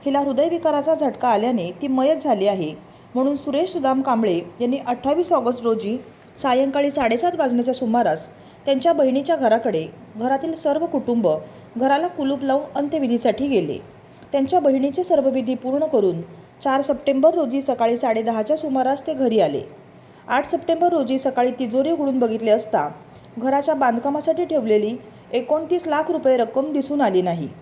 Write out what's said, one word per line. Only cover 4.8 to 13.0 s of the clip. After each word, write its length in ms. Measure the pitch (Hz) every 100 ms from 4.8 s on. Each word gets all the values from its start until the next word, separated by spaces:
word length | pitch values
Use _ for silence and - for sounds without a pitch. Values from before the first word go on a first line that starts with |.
| -
अठ्ठावीस 460 | 240 269 311 349
ऑगस्ट 300 | 320 233 247
रोजी 360 | 233 220 196 247 - - - -
सायंकाळी 480 | 269 247 277 277 285
साडेसात 420 | 285 240 233 349 349
वाजण्याच्या 360 | 277 240 247
सुमारास 540 | 254 233 233 214 160 - - - - -
त्यांच्या 260 | 277 330
बहिणीच्या 440 | 330 269 254 277 320
घराकडे, 500 | 254 220 226 196 160 - - 214
घरातील 380 | 240 269 330
सर्व 300 | 320 302 285 330
कुटुंब 400 | 294 240 240 190 156 - - - 233
घराला 320 | 262 277 349
कुलूप 340 | 349 269 277
लावून 340 | 269 262 294 -
अंत्यविधीसाठी 720 | 285 320